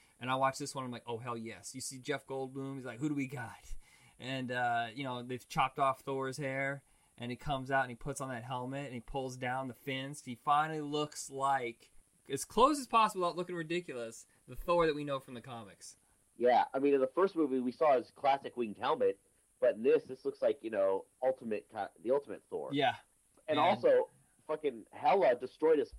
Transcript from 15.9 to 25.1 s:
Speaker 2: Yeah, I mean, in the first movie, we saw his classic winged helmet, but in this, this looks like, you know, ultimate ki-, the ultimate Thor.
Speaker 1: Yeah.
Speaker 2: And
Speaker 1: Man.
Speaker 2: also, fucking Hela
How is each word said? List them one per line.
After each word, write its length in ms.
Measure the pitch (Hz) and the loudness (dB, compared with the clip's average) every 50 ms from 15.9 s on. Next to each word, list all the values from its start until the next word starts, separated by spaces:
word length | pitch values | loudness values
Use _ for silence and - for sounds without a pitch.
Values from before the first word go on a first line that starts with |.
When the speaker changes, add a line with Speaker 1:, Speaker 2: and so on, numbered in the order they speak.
| - _ _ _ _ _ _ _ _ - | -20 _ _ _ _ _ _ _ _ 2
Speaker 2:
Yeah, 280 | 117 123 123 110 92 - - | 4 6 6 6 4 2 0
I 60 | 139 | 2
mean, 140 | 135 143 139 | 2 4 4
in 60 | 139 | 4
the 60 | 131 131 | 2 2
first 280 | - - 185 196 190 | 2 2 0 2 2
movie, 240 | 165 156 135 131 131 | 0 0 2 0 0
we 120 | 123 127 | -2 -2
saw 240 | 120 - 160 151 139 | -2 2 4 4 4
his 160 | 123 117 - | 4 2 -2
classic 460 | _ - - 135 139 135 - - - - | _ -2 0 2 2 2 -2 -6 -6 -4
winged 200 | 120 107 101 98 | -4 -4 -4 -4
helmet, 400 | 107 131 156 143 104 98 98 - _ _ _ _ _ _ _ _ | -2 -2 0 2 2 0 0 0 _ _ _ _ _ _ _ _
but 140 | - 123 104 | 2 2 2
in 80 | 104 113 | 4 4
this, 200 | 131 156 151 - | 4 4 4 2
this 220 | - 131 - - | -2 -10 -6 -6
looks 160 | 139 135 - | -6 -4 0
like, 220 | - 120 107 - - | 2 2 2 0 -2
you 80 | 110 | -2
know, 340 | 110 101 98 95 98 95 - - _ _ - | 0 2 2 2 2 0 -2 -8 _ _ 0
ultimate 440 | 131 131 - 127 117 107 101 - _ | 0 0 0 -4 -4 -6 -6 -6 _
ki-, 300 | - 110 98 - - - 82 | -8 -8 -8 -8 -8 -8 -2
the 80 | 110 | 0
ultimate 300 | 131 147 143 - 98 80 - _ | 0 0 0 -4 -10 -12 -10 _
Thor. 200 | - 87 73 67 - | -8 -8 -6 -4 -2
Speaker 1:
Yeah. 220 | 143 143 127 107 - - _ _ _ _ _ _ _ _ - | 0 0 0 0 -2 -8 _ _ _ _ _ _ _ _ -2
Speaker 2:
And 100 | 156 147 | 2 4
Speaker 1:
Man. 80 | 151 175 | 4 4
Speaker 2:
also, 400 | 208 - - 165 135 127 - - - _ _ _ _ _ _ - | 2 4 6 6 6 6 4 2 -4 _ _ _ _ _ _ -6
fucking 360 | 156 151 - 147 120 113 101 - - | -6 -4 -2 -4 -4 -4 -10 -16 -14
Hela 420 | - 127 147 | -2 2 4